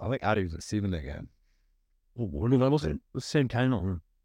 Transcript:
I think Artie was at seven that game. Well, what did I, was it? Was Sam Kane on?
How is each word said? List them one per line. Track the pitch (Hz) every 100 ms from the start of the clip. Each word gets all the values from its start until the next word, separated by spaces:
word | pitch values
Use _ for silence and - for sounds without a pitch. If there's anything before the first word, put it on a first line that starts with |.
I | 104
think | 135
Artie | 101 107
was | 90
at | 82
seven | - 107 101
that | 85
game. | 67 - - _ _ _ _ _ _ _ _ 120
Well, | 101
what | 71 120
did | 131
I, | 135
was | 147
it? | 156 143 -
Was | 135
Sam | - 151 127
Kane | 117 131
on? | 113 95 87 - _